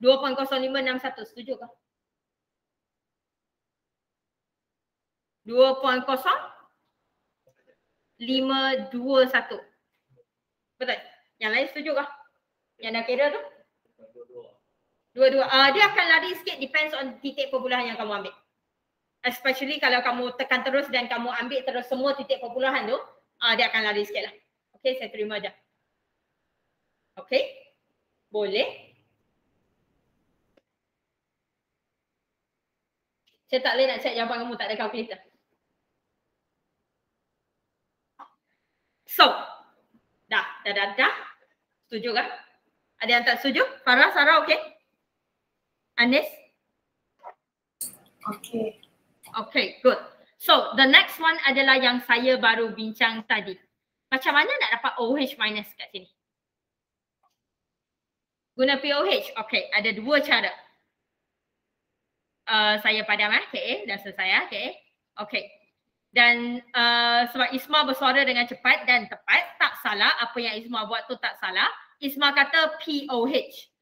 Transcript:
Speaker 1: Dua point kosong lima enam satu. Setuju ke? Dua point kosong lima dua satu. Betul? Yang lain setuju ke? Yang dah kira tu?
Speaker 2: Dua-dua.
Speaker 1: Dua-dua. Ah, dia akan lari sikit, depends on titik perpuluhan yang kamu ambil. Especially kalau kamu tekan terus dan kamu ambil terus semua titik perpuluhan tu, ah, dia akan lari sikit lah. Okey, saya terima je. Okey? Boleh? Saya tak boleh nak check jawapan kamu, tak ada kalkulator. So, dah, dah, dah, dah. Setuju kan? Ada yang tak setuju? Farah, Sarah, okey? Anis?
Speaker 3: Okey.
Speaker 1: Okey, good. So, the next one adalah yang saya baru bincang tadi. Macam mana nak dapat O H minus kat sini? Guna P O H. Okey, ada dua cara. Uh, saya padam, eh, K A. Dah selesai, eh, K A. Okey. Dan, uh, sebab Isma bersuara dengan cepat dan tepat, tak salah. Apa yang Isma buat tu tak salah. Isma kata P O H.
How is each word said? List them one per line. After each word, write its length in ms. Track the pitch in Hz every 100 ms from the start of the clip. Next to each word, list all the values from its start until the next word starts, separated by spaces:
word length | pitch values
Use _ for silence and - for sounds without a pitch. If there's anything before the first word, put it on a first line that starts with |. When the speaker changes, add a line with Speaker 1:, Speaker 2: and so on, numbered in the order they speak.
Speaker 1:
Dua 160 | 247 269
point 80 | 277
kosong 320 | 262 269 262
lima 160 | 262 269
enam 160 | 262 254
satu. 240 | 262 233 214
Setuju 320 | 240 240 226
ke? 80 | 233 _ _ _ _ _ _ _ _ _ _ _ _ _ _ _ _ _ _ _ _ _ _ _ _ _ _ _ _ _ _ _ _ _ _ _ _ _
Dua 320 | 214 247 262 262
point 160 | 269 254 254
kosong 320 | 262 370 - - - _ _ _ _ _ _ _ _ _ _ _ _ _ _ _ -
lima 640 | 233 262 262 269 269 262 262
dua 400 | 240 254 269 254
satu. 320 | 247 - 202 - _ _ _ _ _ _ _ _ _ _ -
Betul? 160 | 247 214 - - _ -
Yang 160 | 220
lain 140 | 240 277
setuju 220 | 302 302
ke? 140 | 277 277 - - _ _ _ _ _
Yang 120 | 226 226
dah 80 |
kira 200 | 226 247 294 392
tu? 60 | - - _ _ _ _ -
Speaker 2:
Dua-dua. 360 | 120 120 123 - _ _ _ _ _ _
Speaker 1:
Dua-dua. 320 | 247 262 269 262
Ah, 240 | 269 277
dia 160 | 392 415
akan 200 | 370 339
lari 240 | 320 359
sikit, 240 | 359 381 277
depends 320 | 269 311 302 294
on 240 | 262 -
titik 320 | 277 285 269
perpuluhan 320 | 254 254 247 240
yang 80 |
kamu 320 | 214 214 202 185
ambil. 80 | - _ _ _ _ _ _ _ _
Especially 560 | 247 233 269 262 277 294
kalau 240 | 269 247
kamu 320 | 247 247 247
tekan 320 | - 262 254 269
terus 240 | 269 285
dan 160 | 247 233
kamu 240 | 233 240
ambil 320 | 233 247 269
terus 240 | 262 247 240
semua 320 | 254 277 269
titik 240 | - 262
perpuluhan 480 | 233 247 262 269 208
tu, 80 | 269 - _ _ -
ah, 160 | 233
dia 160 | 226 226
akan 240 | 220 214
lari 80 | 208
sikit 240 | 208 208 214
lah. 80 | - _ _ _ _
Okey, 220 | 262 254
saya 100 | 220
terima 240 | 214 208 208
je. 160 | 190 - _ _ _ _ _ _ _ _ _ _ _ _ _ _ _ -
Okey? 240 | - 269 - - _ _ _ _ _ _ _
Boleh? 320 | 208 202 208 - - - _ _ _ _ _ _ _ _ _ _ _ _ _ _ _ _ _ _ _ _ _ _ _ _ _ _ _ _ _ _ _ _ _ _ _ _ _ _ _ _ _ _ _ _ _ -
Saya 160 | 262
tak 160 | 262 233
boleh 80 | 262
nak 120 | -
check 160 | 269 233
jawapan 200 | 226 233
kamu, 120 | 240 233
tak 80 | 214
ada 100 | 214
kalkulator. 380 | 214 240 233 190 _ _ _ _ _ _ _ _ _ _ _ _ _ _ _ _ _ _ _ _ _ _ _ _ _ _ _ _ _ _ - _ _ _ _ _ _ _ -
So, 240 | - 285 - - - _ _ _ _ _ _ -
dah, 160 | 214 - - 208
dah, 80 |
dah, 140 | 202 202 226
dah. 160 | 330 - - - _ _ _ _ -
Setuju 320 | 226 233 226
kan? 80 | - - - _ _ _ _ -
Ada 120 | 226
yang 80 | 240
tak 160 | 240 233
setuju? 240 | 277 277 508 - -
Farah, 240 | 254 330
Sarah, 320 | 339 285 320
okey? 160 | 320 - - - _ _ _ _ _ _ _ _ _ _ _
Anis? 320 | - 240 277 - - _ _ _ _ _ _ _ _ - - _ _ _ - - - _ _ -
Speaker 3:
Okey. 560 | - - 233 220 - _ _ _ _ -
Speaker 1:
Okey, 320 | 226 - 277 196 -
good. 180 | 247 202 - - _ _
So, 340 | - 285 - 220
the 100 | 269
next 360 | 320 339 -
one 160 | 320 320 277
adalah 320 | 269 269 269
yang 240 | 247 247
saya 320 | - 240 254 254
baru 380 | 226 226 226
bincang 480 | 214 220 - 226 220 -
tadi. 240 | 220 196 180 _ _ _ _ -
Macam 220 | 262 320
mana 160 | 285 403
nak 200 | 554 220 226
dapat 120 | 247 -
O 120 | 233 294
H 160 | 262 -
minus 280 | 214 208 208
kat 160 | - -
sini? 180 | 190 185 _ _ _ _ _ _ _ _ _ _ _ _ _ _ _ _ _ _ _ _ _ _ _ _
Guna 240 | - 262 269
P 160 | 294
O 80 | 285
H. 320 | 392 220 - 226
Okey, 240 | 214 214 170
ada 160 | 208 220
dua 320 | 208 233 285
cara. 300 | 294 233 196 - - _ _ _ _ _ _ _ _ _ _ _ _ _ _ _ _ _
Uh, 320 | - 220 208 214
saya 180 | 220 214
padam, 320 | 214 208 208
eh, 100 | 240 -
K 40 | 208
A. 160 | 220 381 403
Dah 80 | 202
selesai, 300 | 202 185 185
eh, 140 | 220 349
K 80 |
A. 160 | 208 254 - _ _ _ - 208
Okey. 180 | 214 - - _ _ _ _ _
Dan, 480 | 247 240 240 240 247 -
uh, 560 | 247 240 240 240 240 247
sebab 160 | 254 240
Isma 320 | 262 - 302
bersuara 400 | 269 262 269 269
dengan 240 | 277 247 240
cepat 400 | - 247 302 247
dan 240 | 240 202
tepat, 480 | 208 - 269 - -
tak 160 | 330 -
salah. 320 | 233 202 240 302
Apa 160 | 233 240
yang 160 | 233 214
Isma 240 | 233 233 208
buat 240 | 226 -
tu 80 | 247
tak 160 | 226 -
salah. 240 | 190 185 302 - - -
Isma 320 | 277 269 285
kata 480 | 285 277 330 311 -
P 320 | 330 285 285
O 160 | 240 254
H. 460 | 277 - - - _